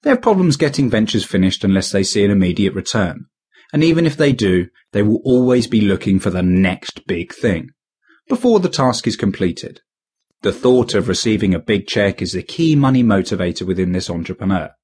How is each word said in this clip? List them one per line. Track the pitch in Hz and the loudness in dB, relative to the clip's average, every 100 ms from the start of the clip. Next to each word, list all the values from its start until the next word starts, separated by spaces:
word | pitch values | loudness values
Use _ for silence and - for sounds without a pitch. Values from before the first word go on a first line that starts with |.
They | 294 | 2
have | 247 | 2
problems | 233 196 180 - | 2 2 2 2
getting | 151 143 131 | 0 0 0
ventures | 110 107 107 - | 0 0 -2 -2
finished | 95 95 - 101 | 0 0 0 0
unless | 98 - | 0 0
they | 98 | -2
see | 95 104 | 0 0
an | 101 | 2
immediate | 101 90 87 98 | 2 2 0 -2
return, | 95 - 113 90 73 - _ _ _ _ | -2 -4 -2 -2 -6 -16 _ _ _ _
and | 151 | 0
even | 165 165 165 | 2 2 0
if | 143 | 2
they | 143 | 0
do, | 127 101 90 90 _ _ | 2 2 2 -2 _ _
they | 104 | -2
will | 104 117 135 | 0 0 2
always | 127 127 127 117 | 2 4 2 2
be | 113 | 0
looking | 104 92 - 95 | 2 0 0 0
for | 101 | 0
the | 90 | -2
next | 90 92 92 90 - - - | 2 2 2 -2 -10 -16 -8
big | 85 87 | -8 -8
thing, | - 117 85 - _ _ _ _ _ _ | -4 -2 -2 -6 _ _ _ _ _ _
before | 247 247 214 | 0 2 2
the | 180 | 2
task | - 127 - - | 0 0 0 -4
is | - | -2
completed. | 104 - 92 - - - _ _ _ _ _ _ | -2 0 -4 -4 -14 -18 _ _ _ _ _ _
The | 104 | -4
thought | 90 127 127 117 | 0 2 2 2
of | 104 98 | -2 -2
receiving | 92 117 107 101 | -2 -2 0 0
a | 90 | -2
big | - 104 98 | 0 -2 -2
check | 113 101 95 | -2 -2 -2
is | - | -6
the | 92 | -8
key | - - 165 147 | -10 -2 2 4
money | 139 131 | 4 4
motivator | 117 98 90 95 90 82 | 4 2 0 -4 -4 -4
within | 92 92 90 | -4 -2 -2
this | 90 - | -4 -6
entrepreneur | 85 85 90 95 95 76 _ | -8 -8 -6 -2 -2 -4 _